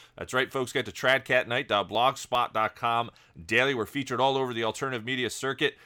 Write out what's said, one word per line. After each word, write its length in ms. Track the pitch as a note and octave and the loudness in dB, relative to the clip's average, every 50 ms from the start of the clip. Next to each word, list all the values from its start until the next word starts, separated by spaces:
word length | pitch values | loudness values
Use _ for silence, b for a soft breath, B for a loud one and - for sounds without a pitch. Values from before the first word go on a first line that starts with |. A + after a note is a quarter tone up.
| B B B | B B B
That's 160 | B F2 - | B -8 -4
right, 200 | - C3 C3 - | 0 0 0 0
folks, 200 | - C3+ C3 A#2 | 0 -4 -4 -2
get 140 | - C#3 A#2+ | -2 -4 -4
to 60 | G#2 | -4
trad 340 | F#2 - - B2+ C3 C3+ - | -4 -2 2 2 2 2 2
cat 220 | - C3 B2+ - G#2 | 2 2 2 2 2
night 200 | A#2 B2+ C#3+ - | -2 -2 -2 0
dot 220 | G#2+ G2+ G2 E2+ | 2 0 0 0
blogspot 640 | G2+ A2 A#2+ C3 C3+ - - - - A#2+ A#2+ - - | 2 2 4 4 2 0 -4 -2 0 0 0 0 0
dot 220 | A2+ A2 G#2 - | 0 0 0 -2
com 340 | - - A#2+ A#2 A#2 A#2 A2+ - b b b b - E2+ D#2+ | -2 -2 0 0 0 0 -2 -6 b b b b -16 -6 0
daily. 260 | A2 A#2 B2+ C#3 C#3 | 2 4 4 4 2
We're 140 | A#2+ G#2+ - | 0 -2 -4
featured 340 | - C#3+ C3+ - C3 A#2+ | -4 -6 -6 -2 0 2
all 160 | C3 C3+ C3+ C3+ | 2 4 4 2
over 160 | C3+ B2 A#2+ | 0 -2 -2
the 100 | A2+ A2+ | -2 -2
alternative 400 | A2 G#2+ - C#3+ C3+ C3 A#2 G#2+ | -2 -2 -4 -4 -4 -4 -6 -4
media 280 | A#2+ C3+ B2+ B2 G#2+ | -4 -4 -2 -2 -4
circuit, 420 | - - - C3+ C3+ - D3+ C#3 - b b | -4 -4 -4 -4 -2 0 0 0 -2 b b